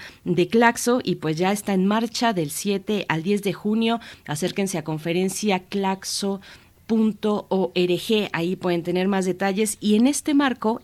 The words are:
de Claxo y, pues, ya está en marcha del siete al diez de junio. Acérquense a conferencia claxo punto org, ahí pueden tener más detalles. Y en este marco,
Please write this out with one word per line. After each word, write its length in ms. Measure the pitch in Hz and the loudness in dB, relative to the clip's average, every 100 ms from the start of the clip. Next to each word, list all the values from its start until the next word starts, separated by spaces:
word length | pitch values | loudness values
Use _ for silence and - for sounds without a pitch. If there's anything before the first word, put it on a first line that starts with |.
| - - | -6 -10
de 240 | - 170 180 | -2 0 2
Claxo 540 | 226 233 240 - 247 | 4 4 2 0 0
y, 120 | - 180 | 0 -2
pues, 220 | 156 156 | -2 0
ya 140 | 185 | 0
está 220 | 202 208 | 0 0
en 140 | 190 190 | 0 2
marcha 440 | 214 233 - 233 | 2 -2 0 0
del 200 | 190 151 | 0 -2
siete 540 | - 202 196 196 208 - | -4 -4 -4 -2 -4 0
al 120 | 160 | 0
diez 220 | 160 208 | 0 0
de 80 | 202 | 0
junio. 480 | - 208 220 226 233 - - - | -2 -2 0 0 -2 -6 -16 -8
Acérquense 500 | 151 175 - 196 175 | -4 -4 -2 -2 -4
a 80 | 156 | -4
conferencia 760 | 156 165 170 190 190 214 185 | -6 -2 0 0 -2 0 0
claxo 800 | - 202 196 196 - - 202 196 - - - _ - | -2 -4 -2 -2 -4 -4 -4 -6 -10 -20 -20 _ -2
punto 640 | 226 220 202 214 208 - | 2 2 0 0 -2 0
org, 800 | 190 175 - 180 175 - 220 196 | 0 0 0 2 0 0 0 0
ahí 240 | 160 170 185 | -2 -2 -2
pueden 260 | 185 175 | -2 -2
tener 280 | 170 180 185 | 0 0 2
más 160 | 196 185 | 0 0
detalles. 520 | 180 196 190 214 - | -2 -2 0 -2 -2
Y 140 | 208 208 | 2 4
en 120 | 247 | 4
este 260 | 294 - | 2 0
marco, 460 | 285 277 247 214 233 | 2 2 0 -2 -2